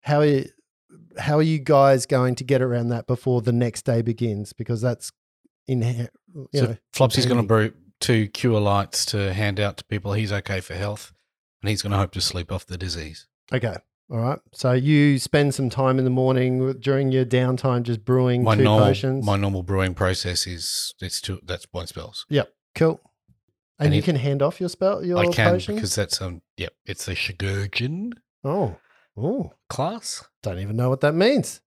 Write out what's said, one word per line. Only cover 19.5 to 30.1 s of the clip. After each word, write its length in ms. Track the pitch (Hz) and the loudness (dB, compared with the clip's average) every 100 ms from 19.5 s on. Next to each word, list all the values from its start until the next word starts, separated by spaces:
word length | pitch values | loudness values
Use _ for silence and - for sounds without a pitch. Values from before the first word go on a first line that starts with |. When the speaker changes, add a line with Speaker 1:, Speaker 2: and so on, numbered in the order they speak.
| 95 | -2
Speaker 2:
brewing 300 | 90 95 95 | -2 0 0
process 520 | 87 92 92 90 87 - | 0 0 0 -4 -4 -6
is, 480 | 87 - - - - | -8 -8 -6 -8 -10
it's 220 | 90 - | -10 -8
two, 180 | - 92 | -8 -10
that's 220 | - 90 - | -8 -10 -10
one 160 | 90 87 | -12 -12
spells. 380 | - 78 - - | -12 -14 -16 -2
Speaker 1:
Yep. 220 | 147 - _ _ - | -2 -2 _ _ 0
Cool. 240 | 160 - _ _ _ _ _ _ _ _ | 0 0 _ _ _ _ _ _ _ _
And 80 | 151 | 2
Speaker 2:
And 80 | - | 4
Speaker 1:
you 40 | |
Speaker 2:
it 60 | - | 2
Speaker 1:
can 120 | 147 | 0
hand 240 | 139 139 | 0 0
off 180 | 143 - | 0 0
your 80 | 180 | -8
spell, 360 | - 190 202 175 | -2 -2 0 -2
your 140 | 175 | 0
Speaker 2:
I 80 | 175 | 2
can 240 | 175 202 | 4 2
Speaker 1:
potions? 240 | 127 90 208 | 2 -2 -4
Speaker 2:
because 180 | 151 - | -4 -4
that's, 260 | 98 - | -4 -4
um, 200 | 95 85 _ - | -6 -10 _ -12
yep, 160 | 82 _ - | -12 _ -14
it's 220 | 95 - | -10 -8
a 80 | 87 | -6
Shigurgin 960 | - 87 98 98 101 - 123 165 226 233 _ _ | -6 -4 -4 -2 -4 -4 -4 -6 -8 -12 _ _
Speaker 1:
Oh. 320 | 135 180 135 85 _ _ _ - | -4 -2 -2 -4 _ _ _ -6
Ooh. 340 | 135 262 143 _ _ | -4 -4 -6 _ _
Speaker 2:
class. 560 | - 151 226 - | -6 -6 -6 -10